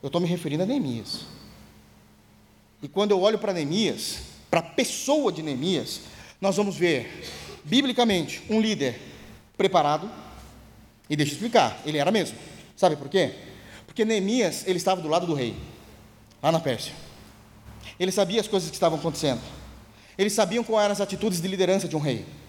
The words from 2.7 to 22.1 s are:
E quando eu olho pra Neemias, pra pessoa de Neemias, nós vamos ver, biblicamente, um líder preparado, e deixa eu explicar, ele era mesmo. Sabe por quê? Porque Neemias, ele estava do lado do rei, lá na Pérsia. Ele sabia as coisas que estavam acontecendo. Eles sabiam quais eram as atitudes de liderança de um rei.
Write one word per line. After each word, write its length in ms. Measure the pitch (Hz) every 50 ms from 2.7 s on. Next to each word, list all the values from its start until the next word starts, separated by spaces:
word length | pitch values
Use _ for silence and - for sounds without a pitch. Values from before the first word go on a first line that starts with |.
| _ _
E 60 | - 139
quando 240 | - 196 208 208
eu 80 | 202 185
olho 180 | 180 214 220 208
pra 140 | 220 208
Neemias, 640 | 190 175 151 139 165 208 226 170 110 101 - - - - - - - - - -
pra 120 | - 170
pessoa 680 | 165 - - - 254 - - - - 254 285 311 277 214
de 120 | - 151
Neemias, 580 | 160 151 139 123 143 185 185 143 107 - - - - - - - - - - _
nós 160 | 190 202 185
vamos 200 | 175 208 202 175
ver, 520 | 139 175 175 156 127 113 - - - - - - - - - - -
biblicamente, 800 | - 151 160 262 285 262 233 247 240 226 202 175 156 - - - - -
um 100 | 214 220
líder 400 | 226 220 214 147 139 127 117 - - - - - - - - - - - _
preparado, 540 | _ 185 190 190 175 147 147 151 156 175 220 - - - - - - - - - - - - - - - - _ _ _ -
e 60 | 151
deixa 160 | 147 151 147
eu 40 | 147
explicar, 440 | 131 196 240 226 233 143 117 - - -
ele 140 | 151 151 151
era 120 | 143 170
mesmo. 280 | 214 220 165 - - - - - - - - - -
Sabe 200 | - - 180 151
por 120 | 147 139 135
quê? 260 | - 190 165 123 - - - - - - - - - - -
Porque 180 | - - - 214
Neemias, 600 | 220 226 208 190 196 233 254 220 170 - - -
ele 120 | 185 185 175
estava 240 | 170 190 190 180
do 60 | 160 156
lado 180 | 151 175 180
do 80 | 170 156
rei, 200 | 139 123 117 98 - - - - - - - - - - - - - - - - -
lá 80 | - 151
na 80 | 165 160
Pérsia. 360 | 165 147 120 107 - - - - - - - - - - - - - - - - - - - - - - - -
Ele 100 | 180 185
sabia 300 | 185 214 196 170 196 233
as 80 | 208 214
coisas 220 | - 190 170 160
que 60 | -
estavam 220 | - 185 165 160 151
acontecendo. 440 | 147 165 - - - 143 127 117 - - - - - - - - - - - - - - -
Eles 160 | - 196 214
sabiam 320 | 208 - 214 170 202 240 226
quais 200 | - 220 214 208
eram 80 | 202
as 80 | 202 202
atitudes 400 | 202 196 202 190 202 220 185 170
de 80 | 165 190
liderança 380 | 185 185 190 175 190 196 -
de 100 | 160 147
um 40 | 151
rei. 240 | 147 147